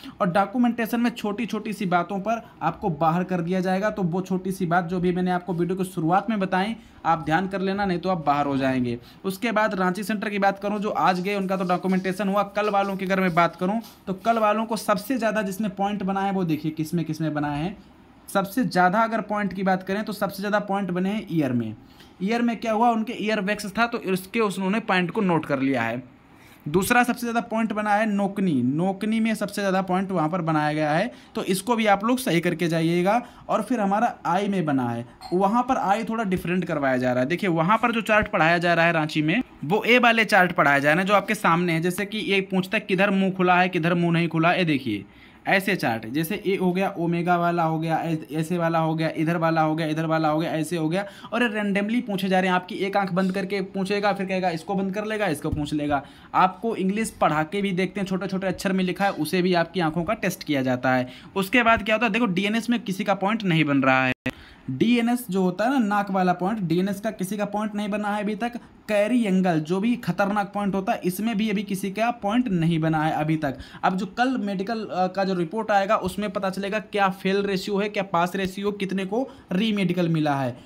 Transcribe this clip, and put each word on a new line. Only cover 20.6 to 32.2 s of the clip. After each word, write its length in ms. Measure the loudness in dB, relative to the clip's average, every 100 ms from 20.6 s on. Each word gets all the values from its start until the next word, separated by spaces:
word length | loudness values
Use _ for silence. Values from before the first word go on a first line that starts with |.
पॉइंट 300 | -2 -4 -2
बने 200 | -2 -2
हैं 160 | -2 -2
ईयर 220 | 0 0
में। 220 | 0 -4 -8 -16 -20 -20 -6
ईयर 200 | -2 0
में 140 | 0 -2
क्या 160 | 0
हुआ, 160 | 2 4
उनके 220 | 2 -2 -4
ईयर 260 | -2 0
वैक्स 260 | 0 -2 -4
था 180 | -2 0
तो 120 | -2
इसके 380 | -2 -2 -2 -2
उस, 160 | 0 0
उन्होंने 220 | -2 -2
पॉइंट 300 | 0 0 0
को 100 | 0
नोट 260 | 2 2 0
कर 140 | 0
लिया 220 | 0 0
है। 200 | 0 -4 -8 -18 -20 -20 -20 -14 -2
दूसरा 360 | 0 4 4
सबसे 180 | 2 0
ज़्यादा 200 | -2 -2
पॉइंट 300 | -2 -2 -2
बना 180 | -2 0
है 160 | 2 2
नोकनी, 460 | 0 -2 0 0 2 2
नोकनी 560 | 2 0 -2 -2 0
में 140 | 0 0
सबसे 280 | -4 -2
ज़्यादा 200 | 0 0
पॉइंट 280 | 0 0 0
वहाँ 180 | 0 0
पर 120 | 0
बनाया 300 | 0 0 0
गया 180 | 0 2
है, 200 | 2 0 -6 -12 -6
तो 100 | -2
इसको 320 | -2 0 0
भी 100 | 4
आप 180 | 4 2
लोग 140 |
सही 220 | 0